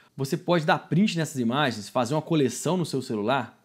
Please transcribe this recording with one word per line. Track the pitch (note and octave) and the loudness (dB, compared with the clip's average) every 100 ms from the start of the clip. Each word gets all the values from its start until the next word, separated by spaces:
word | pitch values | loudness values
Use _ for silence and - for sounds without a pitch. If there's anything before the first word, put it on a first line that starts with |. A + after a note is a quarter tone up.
| _ - | _ -8
Você | C#3 E3+ | -4 -4
pode | E3 F3 D#3 | 2 2 4
dar | D#3 | 0
print | - D#3 G#3 E3+ | 2 2 2 2
nessas | D3+ C3 | -2 -2
imagens, | A#2 C3+ C#3+ G#2+ G2 | 0 2 0 -2 -4
fazer | B2+ B2 | -2 0
uma | D#3 | -2
coleção | D3+ E3 B2+ A#2 D3 F3+ | 0 2 2 0 -2 0
no | D#3+ | -2
seu | C3+ | -4
celular | B2 A2 G#2 C3+ A2+ - | -4 -2 0 0 -2 -12